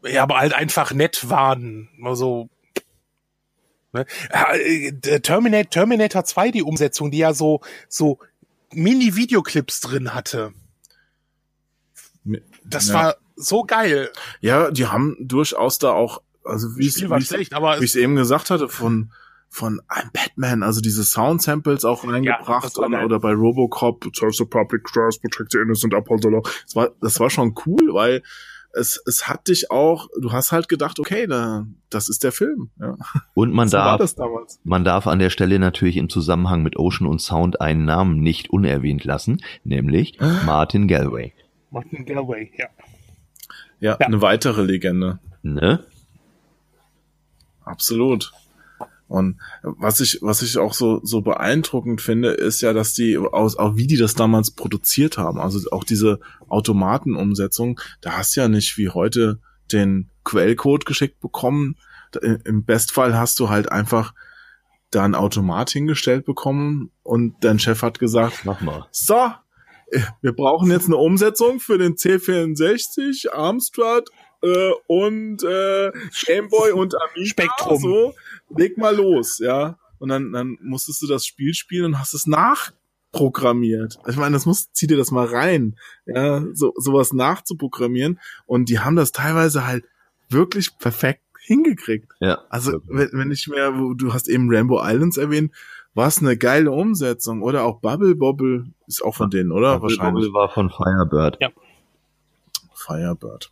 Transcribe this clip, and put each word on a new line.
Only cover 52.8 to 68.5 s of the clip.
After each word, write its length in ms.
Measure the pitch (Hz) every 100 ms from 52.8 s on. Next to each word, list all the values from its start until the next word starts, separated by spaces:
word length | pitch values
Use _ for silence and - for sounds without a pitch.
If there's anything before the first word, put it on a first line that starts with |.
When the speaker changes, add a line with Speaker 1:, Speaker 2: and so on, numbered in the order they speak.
| 110
Speaker 2:
die 220 | - 117 85
aus, 380 | 98 - 110 107
auch 200 | 104 107
wie 100 | 127
die 100 | 151
das 160 | 113
damals 360 | - 113 113 110
produziert 680 | - - 98 - - 151 -
haben. 200 | 85 -
Also 220 | 95 98 90
auch 140 | 92
diese 340 | - 110 107 101 - - -
Automatenumsetzung, 1300 | 104 107 101 95 110 - 95 101 98 98 - 120 120 - -
da 160 | - -
hast 180 | 95
du 60 | -
ja 80 | 127
nicht 280 | 107 101 -
wie 100 | 98
heute 500 | 87 101 120 113 107 _ _ _
den 400 | 107 98 98 92 _
Quellcode 600 | - 104 90 113 139 147 -
geschickt 340 | 143 139 _
bekommen. 560 | - - 123 143 143 151 _ - -
Da, 80 | -
i-, 180 | - 113
im 200 | - 107
Bestfall 520 | 104 113 - - 127 117
hast 220 | 120 -
du 100 | 117
halt 220 | 104 104
einfach 420 | 101 107 113 107 - - - - _ _ _ _
da 140 | 110
einen 100 | 101
Automat 560 | 76 101 104 95 87 127
hingestellt 540 | 143 147 151 - 127
bekommen 640 | 135 131 - 139 147 147 127 _
und 320 | - 117 120 -
dein 140 | 113 107
Chef 220 | 110 110
hat 160 | 120 -
gesagt, 440 | 123 113 117 -
Speaker 3:
Mach 160 | 95